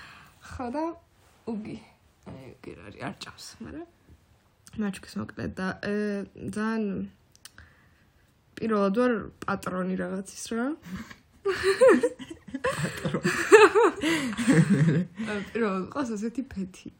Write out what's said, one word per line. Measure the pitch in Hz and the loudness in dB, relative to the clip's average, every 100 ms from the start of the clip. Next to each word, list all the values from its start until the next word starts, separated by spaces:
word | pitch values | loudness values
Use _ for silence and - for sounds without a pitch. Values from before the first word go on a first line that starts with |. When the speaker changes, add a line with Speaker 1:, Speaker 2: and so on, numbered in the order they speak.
| - - - - | -20 -20 -20 -20
Speaker 1:
ხო, | - - 240 | -18 -10 -6
და | 277 320 330 _ _ _ _ - | -4 -4 -6 _ _ _ _ -8
უგი. | 220 214 - - _ _ _ | -8 -8 -12 -16 _ _ _
აი, | - 135 131 | -20 -18 -18
უგი | - - | -18 -18
რა | - | -18
არის, | 104 - | -18 -12
არ | - - | -12 -12
ჭამს, | - - - - | -16 -16 -20 -16
მაგრამ | 226 294 339 _ _ - _ _ _ _ - | -14 -14 -16 _ _ -20 _ _ _ _ -16
მაჩუქეს | - 208 190 - 202 | -6 -6 -6 -12 -10
მოკლედ | 214 - - | -10 -8 -8
და, | - 190 - | -6 -6 -6
ე, | - 208 208 202 196 - | -4 -4 -4 -6 -8 -10
ძალიან | 196 196 220 226 208 180 196 - _ _ - - - _ _ _ _ _ _ _ _ - | -8 -4 -4 -2 -2 -4 -8 -12 _ _ -20 -20 -20 _ _ _ _ _ _ _ _ -6
პირველად | 226 214 196 | 0 2 2
ვარ | 202 247 226 - - | 4 2 0 -4 -10
პატრონი | - 196 190 185 185 185 | -6 -6 -4 -4 -4 -4
რაღაცის, | 180 190 196 - - | -4 -6 -10 -12 -8
რა. | 226 254 330 175 185 - - _ _ 392 359 381 392 508 320 494 - 262 - - - 494 | -4 -4 -6 -10 -12 -12 -18 _ _ -4 0 0 6 8 8 4 -4 -14 -16 -12 -6 -4
Speaker 2:
პატრონი. | - 147 - - 151 - - 339 415 403 403 440 - 302 330 262 208 233 160 - 185 165 151 185 - | -2 -6 -4 -4 -2 -2 -2 8 10 10 8 4 4 -2 -2 -2 -2 4 6 6 6 4 2 -2 -6
Speaker 1:
ა, | 220 208 | -6 -4
პირველად | - 226 220 190 175 | -4 -2 0 0 -4
ყავს | 277 254 | -4 -4
ასეთი | 214 226 233 | -4 -6 -6
ფეთი. | 247 196 185 - - | -8 -8 -8 -10 -18